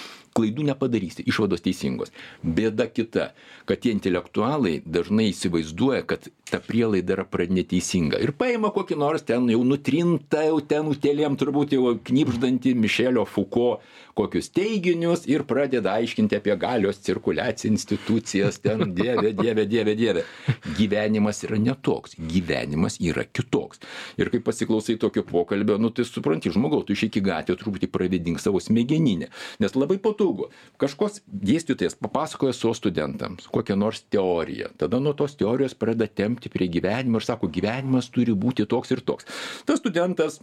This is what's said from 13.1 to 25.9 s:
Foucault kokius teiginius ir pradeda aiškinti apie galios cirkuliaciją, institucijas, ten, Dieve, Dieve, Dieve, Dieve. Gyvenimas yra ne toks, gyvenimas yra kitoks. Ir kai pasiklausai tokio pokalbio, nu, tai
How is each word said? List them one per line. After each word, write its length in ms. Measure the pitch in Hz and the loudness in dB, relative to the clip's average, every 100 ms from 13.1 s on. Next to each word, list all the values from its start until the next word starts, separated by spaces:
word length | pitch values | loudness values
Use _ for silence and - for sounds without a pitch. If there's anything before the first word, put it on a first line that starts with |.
| 123 98 | 2 0
Foucault 560 | - 92 120 120 107 - - - | -2 0 2 2 0 -6 -20 -8
kokius 380 | - 104 87 - | -2 0 -2 -2
teiginius 720 | 165 208 214 175 170 170 170 - | -2 0 0 0 0 2 0 0
ir 160 | 147 | -2
pradeda 520 | 139 131 139 127 95 107 | 0 0 2 0 0 0
aiškinti 400 | 117 - 107 104 | -2 0 2 2
apie 160 | 104 98 | 0 0
galios 440 | 95 123 98 - | 0 2 0 0
cirkuliaciją, 720 | - 92 - 78 117 - 107 | -2 -2 0 0 -2 -2 0
institucijas, 880 | 104 - 101 - 117 - 95 101 - | 0 0 -4 0 -2 0 0 0 0
ten, 220 | 127 110 104 | -2 0 0
Dieve, 380 | 90 113 117 107 | 0 0 2 0
Dieve, 320 | 107 113 107 104 | 2 0 2 2
Dieve, 300 | 113 107 107 | 2 2 2
Dieve. 300 | 113 87 - - - 117 - | 2 0 -4 -6 -4 -4 -4
Gyvenimas 720 | 110 107 104 107 107 104 104 | 0 2 2 2 2 2 0
yra 140 | - 104 | -4 0
ne 160 | 117 135 | 0 0
toks, 380 | - 82 - - | 0 -2 -4 -12
gyvenimas 840 | 80 90 82 67 65 76 95 - | -2 0 0 -2 -2 0 0 0
yra 240 | 85 71 - | -2 -2 -4
kitoks. 560 | - - - - - - - - | -6 -2 -2 -2 -12 -16 -14 -12
Ir 160 | - 107 | -4 0
kai 100 | 120 | 0
pasiklausai 560 | - 110 110 110 110 110 | -2 -2 0 0 0 0
tokio 260 | 104 110 - | 0 0 0
pokalbio, 520 | 87 87 101 104 104 | 0 0 0 2 2
nu, 120 | |
tai 160 | 113 | 0